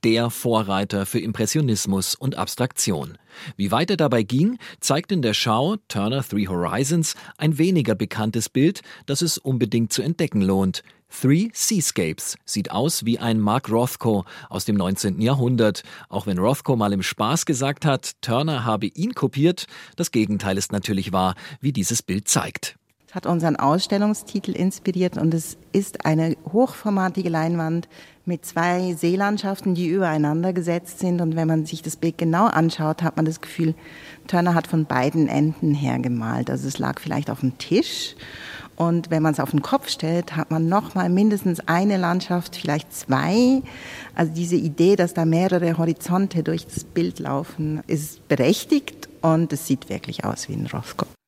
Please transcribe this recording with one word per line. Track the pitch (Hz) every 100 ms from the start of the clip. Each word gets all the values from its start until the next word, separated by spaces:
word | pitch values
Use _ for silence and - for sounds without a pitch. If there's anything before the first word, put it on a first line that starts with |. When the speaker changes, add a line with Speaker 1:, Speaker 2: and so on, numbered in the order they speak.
Speaker 1:
der | 117 113 117
Vorreiter | - 123 110 101 95 98 101 98
für | 120
Impressionismus | 95 104 110 156 143 104 - 98 92
und | - - -
Abstraktion. | 92 - 123 - - 85 67 - _ - - -
Wie | 98
weit | 110 180
er | 185
dabei | 156 123
ging, | 104 127 185 247 - -
zeigt | - 143 -
in | 190
der | 117
Schau | 104 - 110 147 214 _
Turner | - 101 135
Three | 127 104 95
Horizons | 90 87 95 135 170 156 - - -
ein | 151 151
weniger | 165 185 117
bekanntes | 104 107 - 110 117 110
Bild, | - 147 202 - - -
das | 139
es | 170 -
unbedingt | - 127 110 117 113
zu | -
entdecken | 123 170 160 107
lohnt. | 95 95 95 - - _ _
Three | - 127 147 226
Seascapes | - - 214 151 - 82 78 - -
sieht | - - 90
aus | 95 139 - 107
wie | 117
ein | 120 110
Mark | 104 117 -
Rothko | 110 123 - 120 104 90 - -
aus | 95 -
dem | 104
neunzehnten | 90 98 104 92
Jahrhundert. | 110 139 123 127 110 95 - - -
Auch | 98 101
wenn | 90
Rothko | 98 135 - 127
mal | 107
im | 101
Spaß | 90 - 110 160 -
gesagt | 135 135 147 156
hat, | 131 - -
Turner | - 117 156 143 117
habe | 107 101
ihn | - 202
kopiert, | 254 131 - 156 180 - - - -
das | 170
Gegenteil | 120 107 104 98 95
ist | -
natürlich | 101 - 98 92
wahr, | 92 92 92 - -
wie | 135
dieses | 131 95 117
Bild | - 95 -
zeigt. | - - - - - _ _ _
Speaker 2:
Es | 185
hat | -
unseren | 170 165
Ausstellungstitel | 147 135 160 190 196 208 208 - 202 -
inspiriert | - 185 - - 180 180 -
und | 160
es | 165 160 - -
ist | 196 202 -
eine | - 156 160 160 -
hochformatige | 190 247 - 214 196 185 180 180
Leinwand | 165 160 170 160 165 - - - -
mit | - 175
zwei | - - 170 180 185
Seelandschaften, | 165 170 185 202 208 202 196 208 175
die | 175
übereinander | 180 180 156 147 151 180
gesetzt | 180 170 170 175 -
sind. | 185 175
Und | 170 160
wenn | 160
man | 160
sich | 156 156
das | -
Bild | - 170 160
genau | 170 165 220
anschaut, | - 165 - 156 160
hat | 165
man | 160
das | 160 160
Gefühl, | - - 160 160 - - - - -
Turner | 175 175
hat | 170 160
von | 165 156
beiden | 127 131 160 151
Enden | 139 151 156 165
her | 147 139 127
gemalt. | 123 120 113 120 123
Also | 131 135
es | 135
lag | 139 131
vielleicht | - - 147
auf | 117
dem | 131 131
Tisch. | - 220 339 - - - - - - - -
Und | - 170 170 160
wenn | 165
man | 160
es | 151
auf | 139
den | 151
Kopf | - 269 -
stellt, | - 160 170 170
hat | 151 156
man | 160 165
noch | 196 - 185
mal | 180
mindestens | 180 214 208 190 165 -
eine | 170 196 196
Landschaft, | 180 180 - 175 170 -
vielleicht | - 147 -
zwei. | - - 131 151 202 247 262 262 - - - - -
Also | 165
diese | 160 170 175
Idee, | 160 143 175 202
dass | 175
da | 175
mehrere | 160 160 190 185 170 165
Horizonte | 165 165 - 180 196 170
durch | - 165 -
das | -
Bild | - - 165 -
laufen, | 139 135 156 - 151 156 -
ist | 156 151 - -
berechtigt | 139 131 214 - 294 - - - -
und | 165 160 165
es | 143 -
sieht | 135 -
wirklich | 95 - -
aus | - - -
wie |
ein | 110 -
Rothko. | - 117 - - -